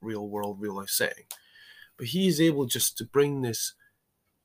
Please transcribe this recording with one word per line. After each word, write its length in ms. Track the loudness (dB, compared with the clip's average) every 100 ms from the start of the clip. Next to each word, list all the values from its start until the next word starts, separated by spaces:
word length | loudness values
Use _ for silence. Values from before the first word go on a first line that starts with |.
real 280 | -8 -8 -6
world, 320 | -4 -6 -6
real 160 | -6 -6
life 140 | -4
setting, 340 | 0 0 -2 -14 -20 _ -20 -20 -20 -20 -12
but 100 | -4
he 220 | 0 2
is 120 | 4
able 260 | 4 4 0
just 300 | 0 -2 -2
to 60 |
bring 380 | 0 4 4 2
this 300 | -2 -2 -4 -8 _ _ _ _ _ _